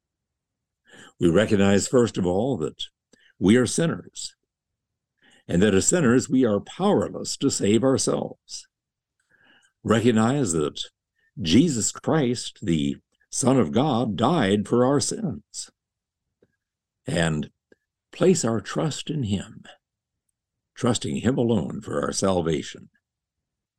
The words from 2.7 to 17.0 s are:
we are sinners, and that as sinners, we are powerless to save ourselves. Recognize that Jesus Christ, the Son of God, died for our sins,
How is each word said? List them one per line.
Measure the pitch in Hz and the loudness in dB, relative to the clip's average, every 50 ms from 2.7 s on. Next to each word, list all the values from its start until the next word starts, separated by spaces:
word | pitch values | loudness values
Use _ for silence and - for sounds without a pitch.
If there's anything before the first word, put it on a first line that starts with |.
| - - - - _ _ _ _ _ _ _ _ _ - | -8 -10 -16 -18 _ _ _ _ _ _ _ _ _ 0
we | - 90 110 127 | 4 4 6 6
are | 123 | 4
sinners, | 107 - - 165 165 113 87 - - - - - - - _ _ _ _ _ _ _ _ _ _ _ _ _ _ _ _ _ _ _ _ _ _ - | 2 0 -2 -2 -2 -2 -4 -10 -16 -18 -16 -16 -16 -16 _ _ _ _ _ _ _ _ _ _ _ _ _ _ _ _ _ _ _ _ _ _ -4
and | 90 87 | 0 2
that | 101 107 95 | 2 4 4
as | 95 92 | 2 2
sinners, | - - 180 156 117 120 131 - - | 2 2 2 4 4 4 4 2 2
we | - 131 127 | 0 2 2
are | 110 104 101 | 2 2 0
powerless | - - - - 185 208 180 117 90 82 87 82 101 - - - | -4 -6 -8 -2 0 2 2 2 0 -2 -4 -8 -10 -10 -8 -4
to | 139 135 | -2 -2
save | - - - 98 107 117 123 | -2 0 0 2 2 2 2
ourselves. | 135 135 - - - - - - - - _ _ - - - - _ _ _ _ _ _ _ _ _ _ _ _ _ _ _ _ _ _ _ _ _ _ _ - | 2 0 0 0 -2 -2 -2 -4 -8 -10 _ _ -18 -18 -18 -18 _ _ _ _ _ _ _ _ _ _ _ _ _ _ _ _ _ _ _ _ _ _ _ -2
Recognize | 107 107 117 104 123 113 110 110 117 135 147 131 95 82 | 0 2 2 4 4 4 4 4 2 2 0 0 -2 0
that | 80 76 71 - - - - _ _ _ _ _ _ _ _ - - | -2 -2 -4 -4 -8 -14 -16 _ _ _ _ _ _ _ _ -14 -8
Jesus | 95 80 82 120 170 175 131 113 92 - | -2 2 4 4 4 4 2 -2 -4 -4
Christ, | - - - - 143 160 135 120 123 - - - - - | -6 -6 -4 -2 0 0 0 -2 -2 -4 -8 -12 -14 -10
the | - 98 85 78 69 69 69 - _ _ _ _ _ _ | -4 -2 -2 0 0 -2 -4 -6 _ _ _ _ _ _
Son | - - - 120 135 131 | -8 -4 0 2 2 2
of | 104 73 71 | 2 0 0
God, | 113 143 156 127 113 127 110 98 | 0 0 0 0 0 -2 -2 -2
died | 78 113 131 175 165 110 95 104 107 98 | 0 0 0 2 2 2 2 2 0 0
for | - 123 120 123 | 0 0 2 2
our | 131 143 139 | 2 2 0
sins, | - - - - - 160 107 - - _ - - - - _ _ _ _ _ _ _ _ _ _ _ _ _ _ _ _ _ _ _ _ _ _ _ _ _ _ | 0 -2 -6 -6 -6 -6 -8 -8 -12 _ -16 -16 -16 -16 _ _ _ _ _ _ _ _ _ _ _ _ _ _ _ _ _ _ _ _ _ _ _ _ _ _